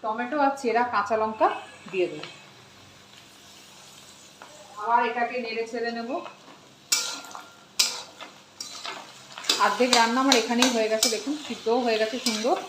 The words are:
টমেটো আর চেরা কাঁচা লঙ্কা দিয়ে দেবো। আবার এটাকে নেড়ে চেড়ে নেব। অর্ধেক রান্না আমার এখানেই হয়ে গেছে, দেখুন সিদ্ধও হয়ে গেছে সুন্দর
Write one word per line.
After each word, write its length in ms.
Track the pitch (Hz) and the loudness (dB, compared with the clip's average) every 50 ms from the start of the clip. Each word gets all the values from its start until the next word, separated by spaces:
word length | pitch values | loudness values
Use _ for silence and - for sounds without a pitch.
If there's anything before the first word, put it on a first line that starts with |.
টমেটো 360 | - 220 220 233 247 247 302 302 277 | -4 -4 -2 -2 -2 0 2 4 4
আর 80 | 269 269 - | 4 2 2
চেরা 220 | - 233 220 233 240 240 226 | 0 2 4 4 2 4 2
কাঁচা 220 | 208 190 - 233 220 | 0 2 2 0 0
লঙ্কা 260 | 220 220 220 - 302 403 370 - - - - - - - | 0 0 2 2 2 2 2 0 -10 -14 -18 -20 -16 -6
দিয়ে 160 | 180 190 175 160 | 0 0 0 0
দেবো। 160 | 151 151 - - - - - - - - - - - - - - - - - - - - - - - - - - - - - - - - - - - - - - - - - - - - - - - - - - - - | -2 -10 -12 -14 -16 -18 -20 -20 -20 -20 -20 -20 -20 -20 -20 -20 -20 -20 -20 -20 -20 -20 -20 -20 -20 -20 -20 -20 -20 -20 -20 -20 -20 -20 -20 -20 -20 -20 -20 -20 -20 -20 -20 -20 -20 -20 -20 -20 -20 -20 -20 -18 -12 -8
আবার 200 | 214 226 233 240 240 226 | 0 2 4 4 4 2
এটাকে 260 | 226 240 233 240 247 247 233 | 0 -2 -2 -2 -2 -6 -6
নেড়ে 180 | 226 220 226 226 220 | -6 -4 -6 -6 -6
চেড়ে 200 | 247 226 226 233 233 | -4 -4 -4 -4 -4
নেব। 120 | 233 233 233 - - - - - - - - - - - - - - - - - - - - - - - - - - - - - - - - - - - - - - - - - - - - - - - - - - - - - - - - - - - - - - - - - - - - - - 208 | -6 -6 -6 -6 -6 -6 -10 -16 -18 -20 -20 -20 -20 -20 -20 -20 -20 -4 -4 -2 -2 -2 -6 -8 -10 -14 -14 -16 -16 -16 -16 -20 -20 -20 -20 -2 -2 -2 0 0 -8 -12 -14 -16 -18 -18 -18 -18 -20 -20 -20 -18 -16 -16 -14 -14 -14 -12 -12 -12 -14 -16 -18 -20 -20 -20 -18 -16 -14 -2 -2 2 2 2
অর্ধেক 260 | 208 - - 247 254 247 240 | 2 4 2 4 4 6 4
রান্না 200 | 226 226 233 254 262 | 4 4 4 2 6
আমার 120 | 277 262 240 | 6 6 6
এখানেই 280 | 220 - 240 233 247 262 233 | 4 2 2 4 4 4 4
হয়ে 160 | 226 220 214 | 2 0 0
গেছে, 160 | 220 220 - 247 220 | 0 0 0 0 0
দেখুন 180 | 202 - 269 302 294 - | -2 -4 -4 -6 -6 -6
সিদ্ধও 340 | - 233 - - 220 233 254 247 | -10 -10 -6 -2 0 0 0 2
হয়ে 120 | 240 220 214 | 0 0 0
গেছে 140 | 220 220 262 240 - | 0 -2 -2 -4 -4
সুন্দর 300 | 240 220 214 220 254 349 453 - | -4 -4 -2 0 0 0 0 -2